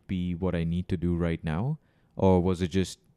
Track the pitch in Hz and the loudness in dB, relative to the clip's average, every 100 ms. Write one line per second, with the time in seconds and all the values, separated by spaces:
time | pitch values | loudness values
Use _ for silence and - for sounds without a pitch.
0 | - 92 90 85 92 85 82 87 90 90 | -6 -4 -2 -2 -2 0 0 -2 -2 -2
1 | 87 85 85 82 82 78 131 156 _ _ | 0 0 0 -2 -4 -4 -4 -6 _ _
2 | _ - 95 92 90 87 90 95 90 - | _ 2 4 6 4 0 0 0 -2 -6
3 | _ | _